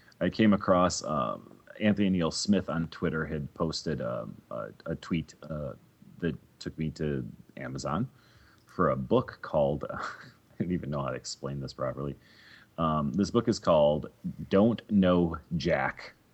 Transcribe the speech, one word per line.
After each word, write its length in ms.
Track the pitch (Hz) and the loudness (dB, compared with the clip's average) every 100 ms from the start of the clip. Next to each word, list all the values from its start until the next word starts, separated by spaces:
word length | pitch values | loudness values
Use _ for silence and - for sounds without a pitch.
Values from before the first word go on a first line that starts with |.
| _ - | _ -4
I 80 | 90 | -4
came 240 | - 110 | 4 4
across, 500 | 98 - 90 90 - | 4 4 4 4 0
um, 460 | - 76 55 50 - - - - | -4 -2 -2 -6 -12 -20 -20 -2
Anthony 300 | 107 101 98 | 2 4 2
Neil 200 | 92 80 | 2 0
Smith 380 | - - 98 - | -2 2 2 2
on 200 | 76 82 | -4 -4
Twitter 360 | - 85 80 | -4 -4 -2
had 280 | 78 80 69 | -4 -6 -8
posted, 480 | - 82 - 82 67 | -4 -4 -4 -6 -4
um, 320 | 60 58 53 50 - | -4 -6 -8 -14 -12
a, 160 | 57 52 53 - | -10 -10 -12 -10
a 80 | 78 | -8
tweet, 380 | - 85 73 - - | -4 -4 -4 -12 -10
uh, 240 | 76 69 - _ _ - - | -8 -8 -10 _ _ -20 -6
that 160 | 85 67 _ _ | -6 -6 _ _
took 200 | - - | -12 -6
me 120 | 78 | -6
to 340 | 76 76 69 55 - - - | -4 -4 -4 -6 -14 -20 -16
Amazon 500 | 64 67 69 80 131 _ _ _ _ _ _ | -12 -8 -4 -4 -4 _ _ _ _ _ _
for 240 | - 80 | 0 2
a 60 | 67 | 2
book 420 | 65 120 - - | 2 2 2 -8
called, 460 | - 78 71 76 - | -2 2 2 0 -4
<laughs> 20 | |
I 80 | - - - - _ _ - | -8 -8 -10 -18 _ _ -6
don't 140 | 90 | -2
even 180 | 90 71 | -2 -2
know 120 | 71 | -4
how 60 | 65 | -4
to 80 | 64 | -6
explain 420 | - - 67 69 | -10 -10 -8 -8
this 140 | 67 | -8
properly. 440 | - 65 65 71 67 _ - - - _ - | -6 -6 -4 -6 -8 _ -20 -20 -20 _ -2
Um, 380 | 80 78 73 | 0 2 0
this 160 | 85 98 | 0 2
book 180 | 117 113 | 2 2
is 100 | 101 | 0
called 520 | - 80 73 76 - _ 90 - - | 4 6 6 2 -4 _ -10 -8 2
Don't 320 | 95 110 - - | 4 6 2 2
Know 480 | 104 92 90 85 80 - 85 | 4 6 6 4 0 -4 -2
Jack 560 | 82 76 65 - - - _ | 0 0 -2 -6 -16 -20 _